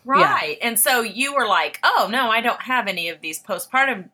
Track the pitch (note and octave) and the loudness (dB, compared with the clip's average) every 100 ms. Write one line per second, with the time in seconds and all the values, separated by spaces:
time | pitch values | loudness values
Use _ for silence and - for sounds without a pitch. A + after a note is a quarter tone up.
0 | A#3+ C#4 F#4 G4 D#3+ - A#3 A#3 D4 B3+ | 0 4 4 2 -2 -4 -4 0 2 2
1 | A3+ G3 C#4 C#4+ A3+ F3+ D3+ - D#4+ G#4+ | 0 -2 -2 0 2 2 0 0 2 2
2 | G3 A#3 B3 A3+ A#3 - A3 B3+ G3+ F3+ | 2 0 0 2 0 -2 -2 -2 -2 -4
3 | E3+ D#3+ D#3+ D#3 - F3+ - B3+ C4 A3 | -6 -8 -10 -10 -8 -8 -4 0 0 -2
4 | F3+ | -8